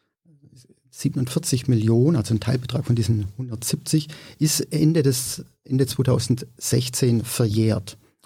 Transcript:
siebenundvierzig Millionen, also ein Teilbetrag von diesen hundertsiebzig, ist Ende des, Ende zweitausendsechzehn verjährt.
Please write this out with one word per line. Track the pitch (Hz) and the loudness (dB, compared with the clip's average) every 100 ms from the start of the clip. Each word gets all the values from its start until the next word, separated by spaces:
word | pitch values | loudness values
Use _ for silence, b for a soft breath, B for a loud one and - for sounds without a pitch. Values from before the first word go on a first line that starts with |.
| _ _ _ 147 - - - _ _ | _ _ _ _ -20 -20 -20 _ _
siebenundvierzig | - - - 127 156 - 127 - | -6 -4 -4 -4 -4 -2 -2 2
Millionen, | 117 107 117 139 160 | 2 4 4 4 2
also | 104 | 2
ein | 110 | -2
Teilbetrag | - 131 - 117 - | 0 -2 -2 -4 0
von | 120 | 0
diesen | 101 110 98 - | 2 0 -2 -8
hundertsiebzig, | 127 113 - - - 156 147 B B B | -10 -8 -4 -6 -2 -2 -2 B B B
ist | 151 - - | 0 0 -2
Ende | 156 151 165 | 2 2 4
des, | 135 127 - - - _ - | 2 0 -4 -10 -14 _ -4
Ende | 131 135 | 0 0
zweitausendsechzehn | - 127 123 - 123 - - - 127 127 - 127 117 107 | 0 2 2 0 -2 -4 -10 -2 -2 0 0 2 2 0
verjährt. | - 117 107 110 98 - - b b | 0 0 2 2 0 -4 -16 b b